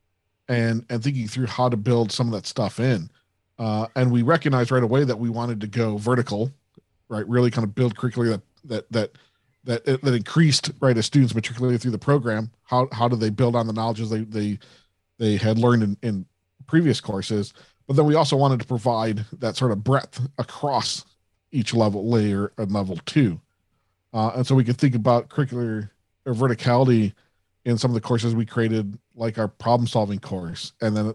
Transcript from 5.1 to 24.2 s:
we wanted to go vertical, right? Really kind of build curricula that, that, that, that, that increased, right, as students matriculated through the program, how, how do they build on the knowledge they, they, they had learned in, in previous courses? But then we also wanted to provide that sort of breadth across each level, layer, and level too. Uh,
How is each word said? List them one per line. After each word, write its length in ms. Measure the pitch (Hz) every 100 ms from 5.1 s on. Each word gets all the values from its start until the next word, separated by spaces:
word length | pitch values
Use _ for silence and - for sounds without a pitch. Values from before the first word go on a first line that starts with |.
| 113
we 120 | 117
wanted 300 | 113 120 110
to 60 | 107
go 300 | 101 113 104
vertical, 540 | 110 123 117 104 123 - _ _ _ _ -
right? 180 | 107 104
Really 220 | 123 123
kind 140 | 117
of 100 | 110
build 220 | 107 123 107
curricula 300 | 127 123 117 104 - _
that, 260 | 156 107 -
that, 20 |
that, 920 | 113 104 - _ _ _ _ 123 -
that, 180 | - 135
that 120 | 139
increased, 580 | 123 98 - 160 127 - -
right, 160 | 135 117
as 80 | 107
students 280 | 147 127
matriculated 460 | 104 107 117 123 120
through 120 | 127
the 60 | 110
program, 520 | - 143 117 107 113 -
how, 240 | - 127 -
how 160 | 110 120
do 80 | 120
they 140 | 110
build 240 | 104 123
on 120 | 120 113
the 60 |
knowledge 280 | 110 113 110 113
they, 160 | 110
they, 340 | 110 107 104 101 - _ _ _ _ -
they 180 | 113 101
had 200 | 110 113
learned 240 | 120 120
in, 140 | 107 101
in 240 | 120 98 92 _ _ _ -
previous 340 | 160 165 113
courses? 540 | - 98 95 107 101 - _ _ -
But 100 | 139
then 100 | 151
we 80 |
also 220 | 151 143 139
wanted 240 | 139 127
to 60 | -
provide 580 | 123 127 117 113 107 107 -
that 180 | 113 -
sort 140 | 131
of 140 | 101
breadth 360 | 110 135 - - 131 -
across 640 | 120 - 147 127 - - - _ _ _ _
each 200 | 143 110
level, 360 | 117 110 101 107
layer, 440 | 120 107 98 101 -
and 140 | 104
level 240 | 101 95 85 -
too. 340 | 156 123 80 - _ _ _ _ _ _
Uh, 200 | 113